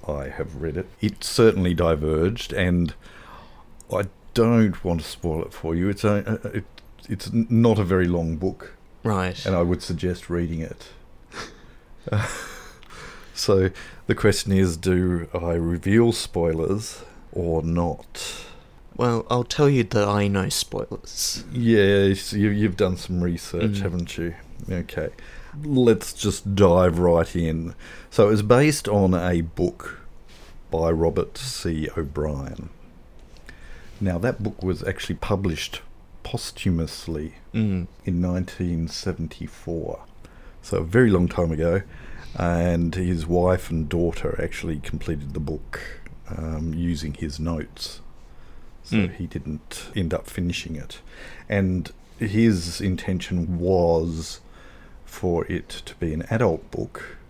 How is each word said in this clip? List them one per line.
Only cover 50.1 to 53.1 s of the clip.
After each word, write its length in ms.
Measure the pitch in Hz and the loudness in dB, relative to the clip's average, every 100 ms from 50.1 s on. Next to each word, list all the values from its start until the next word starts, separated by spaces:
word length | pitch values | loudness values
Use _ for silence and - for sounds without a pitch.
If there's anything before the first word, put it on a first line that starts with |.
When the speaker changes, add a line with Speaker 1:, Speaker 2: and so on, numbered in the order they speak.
Speaker 1:
up 160 | 85 - | -2 -4
finishing 480 | - 87 85 82 78 | -4 -4 -4 -8 -10
it. 240 | - - - - - - - | -12 -16 -18 -18 -18 -18 -2
And 420 | 104 95 92 - - - - | 0 2 0 -4 -14 -20 -6
his 640 | 107 107 113 95 85 - | 0 4 6 4 -2 -4
intention 760 | 98 90 - | -2 -2 -2